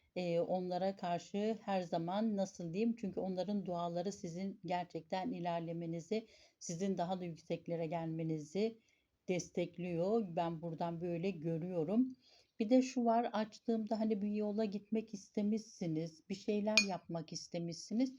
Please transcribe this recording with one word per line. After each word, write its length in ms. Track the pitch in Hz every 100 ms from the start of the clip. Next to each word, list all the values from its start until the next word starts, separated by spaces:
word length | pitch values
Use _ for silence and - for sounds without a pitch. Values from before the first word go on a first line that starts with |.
| _ 185
Eee, 260 | 180 170
onlara 540 | - 185 180 180 190 196
karşı 640 | 180 175 - 202 214 220
her 200 | - 190
zaman, 560 | 175 170 165 196 226 196
nasıl 360 | 190 - 170
diyeyim, 220 | 185 233 233
çünkü 240 | 190 -
onların 460 | 185 185 180 208 180
duaları 460 | 175 175 170 185
sizin 480 | 196 175 170 196 185 170
gerçekten 680 | 180 175 - - 185 180
ilerlemenizi, 960 | 175 170 170 165 170 170 165 160 220 226 - - -
sizin 380 | - 165 196 180
daha 220 | 175 190
da 40 | 175
yükseklere 640 | 156 - 170 170 165 165
gelmenizi 920 | 170 165 160 160 156 151 190 226 226 _ _ _ _ -
destekliyor. 1040 | 180 175 - 175 - 180 165 185 233 190 165
Ben 260 | 170 165
buradan 400 | 170 165 170 170
böyle 300 | 175 170 190
görüyorum. 840 | 170 165 165 180 180 156 220 262 - _ - _ -
Bir 100 | 214
de 120 | 254
şu 240 | 254 254 233
var, 240 | 226 240
açtığımda, 640 | 208 220 - - 226 214 214
hani, 220 | 220 214
bir 100 | 208
yola 340 | 208 208 208 214
gitmek 480 | 208 - 220 220
istemişsiniz, 1160 | 202 - - 208 220 - - 175 156 165 - -
bir 60 | 190
şeyler 460 | - 208 208 214
yapmak 520 | 202 175 - 165 160
istemişsiniz, 840 | 165 - 175 170 165 - 214 262